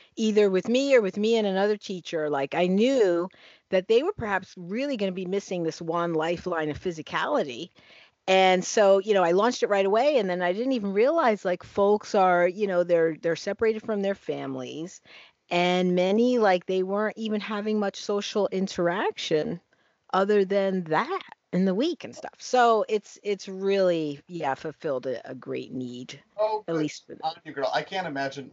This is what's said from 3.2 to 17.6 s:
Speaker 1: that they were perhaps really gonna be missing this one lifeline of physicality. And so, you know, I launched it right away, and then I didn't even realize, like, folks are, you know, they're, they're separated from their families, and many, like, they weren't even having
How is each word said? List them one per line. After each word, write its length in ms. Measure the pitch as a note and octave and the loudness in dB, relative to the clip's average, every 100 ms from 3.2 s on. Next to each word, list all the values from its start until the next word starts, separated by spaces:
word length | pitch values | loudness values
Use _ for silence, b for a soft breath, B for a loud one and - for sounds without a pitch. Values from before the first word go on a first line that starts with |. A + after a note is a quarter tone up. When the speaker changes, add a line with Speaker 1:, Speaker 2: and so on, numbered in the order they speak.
| F3+ B B B B | -2 B B B B
Speaker 1:
that 180 | F#3+ F#3 | -2 2
they 160 | A3+ | 2
were 100 | D#4+ | 2
perhaps 400 | G#4+ A3+ G3 F#3+ - | -4 -4 -4 -6 -14
really 400 | F3 G#3+ C#4+ B3+ | -10 -6 -4 -4
gonna 140 | G3 | -4
be 120 | F#3 F#3 | -4 -4
missing 380 | G3 - F3+ | -6 -4 -4
this 180 | E3 D#3 | -4 -6
one 320 | E3+ E3+ E3+ | -6 -4 -2
lifeline 560 | D#3+ D#3+ F3 - E3+ D3+ | -2 -2 -4 -4 -4 -4
of 80 | D3 | -6
physicality. 920 | F#3+ D#3+ C#3 E3+ G#3 D4 D#3 A#2 E3+ B B B B B - | -8 -8 -6 -4 -2 -2 -2 -6 -14 B B B B B 2
And 380 | F#3+ F#3 F#3 - | 4 6 4 2
so, 340 | - G3 G3 | 4 6 4
you 140 | G3 | 4
know, 100 | G3 | 2
I 80 | E3+ | 4
launched 320 | F3+ A3+ B3 | 4 2 2
it 60 | G3 | 4
right 160 | G3+ G3 | 4 4
away, 320 | G#3+ C#4 D4 | 4 4 2
and 120 | F#3+ | 2
then 120 | F3+ | 0
I 100 | F3 | 0
didn't 200 | F#3+ B3+ | 0 0
even 200 | C4 G3+ | -2 0
realize, 520 | G3 B3 E4 C4+ G#3 F#3 | 2 2 4 2 2 -2
like, 180 | F3+ | -4
folks 520 | - - G3+ G#3 - G#3+ | -4 0 2 2 2 4
are, 320 | F#3 F3 F3 | 4 6 4
you 200 | F#3 G#3 | 2 0
know, 160 | F3+ | 0
they're, 340 | F3 E3+ E3 D#3+ | 2 4 2 0
they're 140 | E3 D#3+ | -4 -4
separated 480 | - G3 A3+ A3 | -4 -2 0 0
from 180 | A3+ G#3 | -4 -4
their 140 | G3 G3 | -2 -4
families, 880 | - C#3+ C#3 C3 B2 C3+ E3+ - B B B B _ | -6 -6 -6 -8 -10 -10 -12 -14 B B B B _
and 420 | F3 F3+ F3+ F#3 | 0 2 2 2
many, 460 | F3+ F#3 G#3 A#3+ B3 | 2 2 2 2 4
like, 260 | G#3 F3+ F3+ | 4 2 0
they 160 | F#3 | -2
weren't 360 | F#3 G3+ G#3+ G3+ | -2 -2 -4 -4
even 220 | A3 G#3+ | -6 -6
having 400 | G3+ G#3+ | -4 -6